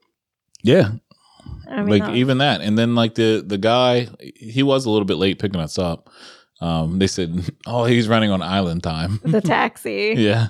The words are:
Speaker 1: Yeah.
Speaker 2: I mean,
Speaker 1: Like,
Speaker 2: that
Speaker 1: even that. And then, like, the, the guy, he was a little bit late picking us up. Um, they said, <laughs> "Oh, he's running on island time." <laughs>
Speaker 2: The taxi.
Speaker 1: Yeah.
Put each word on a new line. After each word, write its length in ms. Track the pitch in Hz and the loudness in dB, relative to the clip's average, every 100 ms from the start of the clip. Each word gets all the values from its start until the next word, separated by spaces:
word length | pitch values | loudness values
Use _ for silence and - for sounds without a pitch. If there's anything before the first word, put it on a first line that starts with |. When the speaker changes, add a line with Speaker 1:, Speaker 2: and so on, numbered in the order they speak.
| _ _ _ _ _ - | _ _ _ _ _ -2
Speaker 1:
Yeah. 300 | 110 175 104 117 - _ _ _ - - - | 4 4 4 -2 -14 _ _ _ -18 -18 -10
Speaker 2:
I 80 | - | -4
mean, 100 | 101 | 2
Speaker 1:
Like, 140 | 104 | 2
Speaker 2:
that 120 | 107 120 | 2 0
Speaker 1:
even 220 | 131 131 | 0 2
that. 220 | 143 92 | 0 0
And 160 | 101 107 | 0 0
then, 160 | 117 | 2
like, 200 | 117 113 | 2 0
the, 280 | 113 113 110 | 2 2 0
the 120 | 95 101 | -2 -2
guy, 480 | 110 123 123 123 117 - 67 - | 2 2 2 0 -2 -10 -20 -18
he 260 | 110 120 | -6 0
was 220 | 139 135 | 2 2
a 60 | 120 | 2
little 140 | 107 98 | 0 0
bit 80 | 82 | 0
late 220 | 98 - | 0 0
picking 220 | 101 92 | -4 -4
us 180 | 78 - | -4 -4
up. 320 | 87 - _ - - - _ _ | -4 -6 _ -20 -20 -20 _ _
Um, 380 | 85 82 80 92 | -4 -2 -2 0
they 80 | 95 | 0
said, 420 | - 82 90 85 - | -2 -4 -4 -6 -10
<laughs> 80 | - | -6
"Oh, 180 | 120 | -2
he's 240 | 117 120 110 | 2 2 4
running 220 | 113 107 | 2 2
on 120 | 95 | 0
island 400 | 85 98 87 85 | 0 -2 0 -2
time." 380 | 87 80 85 107 | -4 -4 -4 -4
<laughs> 40 | |
Speaker 2:
The 160 | 160 208 | -2 0
taxi. 720 | 180 - 233 - 240 202 214 220 | 0 0 -2 -6 -8 -4 -2 0
Speaker 1:
Yeah. 320 | 104 113 | 2 2